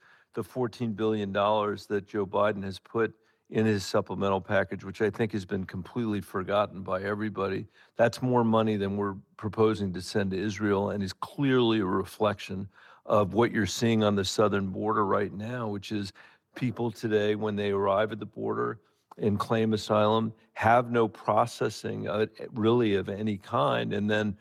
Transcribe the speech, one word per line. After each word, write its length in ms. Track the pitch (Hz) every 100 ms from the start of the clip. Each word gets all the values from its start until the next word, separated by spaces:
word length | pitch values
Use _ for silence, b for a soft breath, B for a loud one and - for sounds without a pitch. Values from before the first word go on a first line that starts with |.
| b b b
the 100 | -
fourteen 480 | 110 127 120 - 117
billion 400 | 101 110 107 101
dollars 540 | 101 101 107 104 98 -
that 200 | 104 95
Joe 200 | 107 95
Biden 360 | 101 104 101
has 160 | 98 92
put – 360 | - 113 - - _ _ -
in 140 | 110 110
his 180 | 104
supplemental 560 | 95 107 - 95 98 98
package, 440 | 92 98 98 98
which 180 | 98 92
I 80 | 107
think 220 | 95 110
has 120 | 107
been 200 | 90 95
completely 560 | 92 95 87 127 110 104
forgotten 640 | - 98 92 101 101 92
by 200 | 95 92
everybody. 640 | 101 104 107 98 98 98 104 b b b
That's 260 | 117 -
more 220 | 127 123
money 320 | 113 110 110 104
than 200 | 98 101
we're 200 | 101 98 - -
proposing 560 | 110 113 110 104 101
to 60 | 90
send 300 | 90 107 98
to 80 | 92
Israel 500 | 107 98 104 98 101
and 120 | 101
is 100 | 95
clearly 680 | - - - 139 127 113 110
a 40 |
reflection 840 | 92 98 90 - 107 101 - 95 98 b b b -
of 280 | 107 95
what 160 | 98 117
you're 160 | 110 95
seeing 380 | - 117 113
on 100 | 104
the 100 | 101
southern 440 | 92 - 107 101 98
border 360 | 101 107 104
right 280 | 98 101 98
now, 340 | 95 110 123 113
which 240 | 101 -
is 220 | 104 98 - b b b
people 380 | - 127 107 117
today, 420 | - 117 104 104
when 220 | 107 107 101
they 160 | 104
arrive 400 | 98 101 98 110
at 80 | 107
the 60 | 107
border 520 | 110 110 110 117 117 _ _ - -
and 180 | 107 98
claim 320 | - 117 110
asylum, 600 | 107 - 107 107 113 113 - b
have 400 | - 110 120 120
no 160 | 120 110
processing, 960 | - - 107 120 - 117 - 110 107 104
uh, 200 | 104 107 - -
really 420 | - 110 120 113
of 140 | 98 92
any 280 | 101 110 98
kind, 560 | - 120 139 120 113
and 160 | 104 104
then 280 | 107 107 95